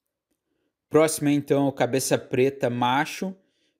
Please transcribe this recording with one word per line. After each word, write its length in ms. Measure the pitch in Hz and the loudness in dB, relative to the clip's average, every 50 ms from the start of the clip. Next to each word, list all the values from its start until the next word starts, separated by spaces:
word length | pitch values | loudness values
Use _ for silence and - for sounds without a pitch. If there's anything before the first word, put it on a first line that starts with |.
| _ _ _ _ _ _ _ _ _ _ _ _ _ _ _ _ _ _ | _ _ _ _ _ _ _ _ _ _ _ _ _ _ _ _ _ _
Próximo, 400 | - 151 160 156 156 - 147 147 | 2 4 4 4 2 0 0 0
então, 380 | 147 143 139 - - 139 139 | 0 0 0 0 0 0 0
o 60 | 135 | 0
cabeça 440 | 131 - 131 120 127 135 - - 147 | 0 -2 -2 0 0 -2 -2 0 -2
preta, 540 | - - - - 123 127 135 139 - 139 123 | -2 -2 -2 0 0 0 0 0 -2 -2 -2
macho, 640 | 120 123 123 123 127 143 156 - - - 196 190 190 - _ _ _ _ _ _ _ _ | -2 0 0 0 0 0 -2 -4 -6 -8 -8 -8 -10 -12 _ _ _ _ _ _ _ _